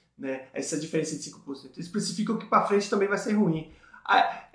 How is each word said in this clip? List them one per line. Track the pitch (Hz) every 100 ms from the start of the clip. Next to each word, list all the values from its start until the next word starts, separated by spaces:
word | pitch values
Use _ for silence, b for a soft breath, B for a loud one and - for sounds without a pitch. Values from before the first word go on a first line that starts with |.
| _ -
né? | 135 131 -
Essa | - 139 147
diferença | 156 160 156 151
de |
cinco | - -
por | - 135
cento. | 131 -
Eles | 165
precificam | 208 - - - 208
que | -
pra | 214 -
frente | 202 -
também | 208 196
vai | 196
ser | 233
ruim. | 208 185 160 156 b b b
A, | - 392 - - -